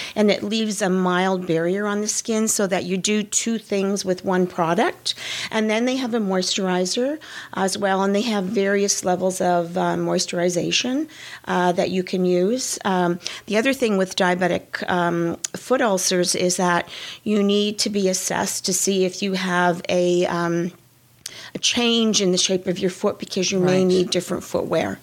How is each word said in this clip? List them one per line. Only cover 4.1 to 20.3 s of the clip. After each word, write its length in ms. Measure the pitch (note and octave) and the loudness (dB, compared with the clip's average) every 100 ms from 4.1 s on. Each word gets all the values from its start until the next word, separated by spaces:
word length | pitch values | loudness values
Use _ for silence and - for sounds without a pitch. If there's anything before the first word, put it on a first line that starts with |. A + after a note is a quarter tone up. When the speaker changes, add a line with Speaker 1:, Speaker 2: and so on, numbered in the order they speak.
| F3+ F#3+ | -2 0
Speaker 1:
one 200 | F#3 F3+ | 0 0
product. 680 | - E3 F3 E4 - - - - - - | 0 0 2 0 -2 -8 -8 -8 -8 -4
And 180 | A3 A3 | -2 0
then 160 | G#3+ B3 | 0 0
they 100 | C4 | -2
have 160 | A#3+ | -2
a 60 | A#3 | -2
moisturizer 1000 | G3 F#3+ F#3 - F#3+ F3+ F#3 A#3+ C4+ D#4 - - - | 0 0 0 -2 0 0 0 0 -2 -4 -10 -16 -10
as 240 | - F#3+ G#3 | -4 -2 0
well, 260 | G3+ F#3+ | 0 2
and 100 | G3 | 2
they 80 | G3+ | 0
have 240 | A#3+ G#3 F#3 | 0 -2 0
various 580 | G#3+ G3 G3+ G3+ - | 0 2 2 2 0
levels 360 | F#3 F3+ F#3+ F#3 | 0 0 0 0
of, 360 | F3+ F3 E3+ F3+ | 0 0 0 -2
uh, 180 | F3 F3 | -2 0
moisturization, 1120 | E3+ F3+ - F3+ F3+ F3 D#3+ - B3 C4+ D#4 - - - - | 0 -2 -2 -2 0 0 0 0 0 -4 -4 -10 -18 -12 -4
uh, 260 | F3+ F3+ | 0 2
that 160 | F3+ F3 | 2 0
you 140 | F#3 | -2
can 220 | F3+ F#3 F3+ | -2 0 2
use. 540 | F3 F#3+ C4 - - - | 2 2 0 -4 -4 0
Um, 340 | F#3 F3 F3 - - - | 2 2 0 -6 -10 -2
the 120 | G#3 | 0
other 160 | C4+ | 2
thing 240 | C4+ A3+ F#3+ | 2 2 2
with 180 | F#3 - | 0 2
diabetic, 720 | F3+ F3+ F3 F3+ - - - | 2 2 0 0 -4 -4 0
um, 480 | F3+ F3 E3+ E3+ E3 - - | 2 2 2 0 -2 -8 -6
foot 260 | - B3 | 0 2
ulcers 540 | A3+ F#3+ - F3+ F3+ - | 4 2 2 2 2 2
is 220 | F3+ F3+ | 2 2
that 320 | F3+ F3 - - - - | 2 2 -2 -10 -14 -8
you 180 | G#3+ G#3 | 0 2
need 340 | G3+ G#3 G#3 G#3 | 4 2 2 0
to 100 | G#3+ | -2
be 200 | G#3 F#3 | 0 0
assessed 560 | F#3 - F3 G3 - - | 0 -2 -2 -2 -4 -2
to 80 | |
see 320 | F3 F#3+ F#3+ F#3 | 0 0 2 0
if 160 | - | -2
you 120 | G3+ | -4
have 480 | F#3 F#3 F3+ F3+ E3+ - | -2 0 2 2 0 0
a, 360 | F3+ F3+ F3 | 2 2 2
um, 460 | F3 | 2